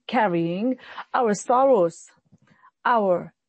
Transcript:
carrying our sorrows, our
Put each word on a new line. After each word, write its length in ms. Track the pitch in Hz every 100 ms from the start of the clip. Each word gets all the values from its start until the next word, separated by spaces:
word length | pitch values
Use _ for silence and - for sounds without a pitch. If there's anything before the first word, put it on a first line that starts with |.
| -
carrying 720 | 247 214 170 165 175 233 254 - - -
our 220 | - 233
sorrows, 760 | 202 - 254 269 247 170 - - _ _ _ _ _ _ _
our 480 | - 240 202 170 165 _